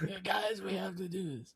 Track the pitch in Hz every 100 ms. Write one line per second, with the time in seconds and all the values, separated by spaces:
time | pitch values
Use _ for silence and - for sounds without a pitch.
0 | 160 196 190 208 214 220 190 190 190 175
1 | 185 180 180 131 120